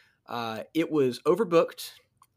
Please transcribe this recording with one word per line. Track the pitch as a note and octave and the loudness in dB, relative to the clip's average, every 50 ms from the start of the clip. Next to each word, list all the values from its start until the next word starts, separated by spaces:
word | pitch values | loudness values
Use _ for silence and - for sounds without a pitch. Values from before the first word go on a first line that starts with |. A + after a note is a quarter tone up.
| _ _ _ _ _ - | _ _ _ _ _ -12
Uh, | A2+ A#2+ A#2 A2+ A2 G#2+ - - _ | -10 -8 -8 -8 -8 -10 -12 -6 _
it | D#3 E3 - | -4 -2 0
was | D3 D3+ C#3 C3 A#2+ - | 2 2 2 2 0 -2
overbooked, | - D3 E3 F3+ A3+ F3+ E3 E3 - - - - - - - - _ _ _ _ _ _ _ | 0 0 2 2 2 2 4 2 2 2 -2 -12 -16 -16 -16 -20 _ _ _ _ _ _ _